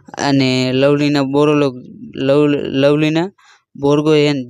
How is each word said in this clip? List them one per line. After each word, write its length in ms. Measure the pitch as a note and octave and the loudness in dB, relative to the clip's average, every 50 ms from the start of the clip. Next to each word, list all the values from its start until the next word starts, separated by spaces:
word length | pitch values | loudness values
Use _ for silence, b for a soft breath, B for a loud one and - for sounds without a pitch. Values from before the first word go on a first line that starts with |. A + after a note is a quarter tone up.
| B B - - | B B -10 -6
અને 320 | - C#3+ C#3 C#3 C3 C3 B2+ B2+ B2+ B2+ B2+ C3 | -2 0 0 2 2 2 0 0 -2 -2 0 0
લવલીના 440 | C#3 C#3+ D3 C#3+ D3 D3 D3 C#3+ C#3 C3+ C3+ | 2 2 2 2 0 0 0 0 -2 0 0
બોરોલો-, 440 | C#3+ D3 D3+ D3+ D3 C#3+ C3+ B2 B2 - - - - A#2+ - - - C3+ C3+ | 0 2 2 2 2 0 -2 -4 -6 -14 -18 -20 -18 -18 -14 -10 -6 -2 0
લવ-, 320 | C#3 D3 D3+ D3 C#3+ C#3 - - - C3+ | 2 2 2 2 0 -2 -4 -4 -2 0
લવલીના 480 | C#3 C#3+ D3 D3+ D#3 D#3 D#3 D#3+ F3 G3+ - b b b b b b b - | 2 2 2 2 0 0 0 0 -2 -4 -8 b b b b b b b -10
બોર્ગોહેન, 600 | - C#3 C#3+ D3 D3 D3+ D#3 D#3 D3+ D3 D3 D3 C3+ B2 A#2+ | -4 0 0 2 2 2 2 2 2 2 2 0 -2 -4 -6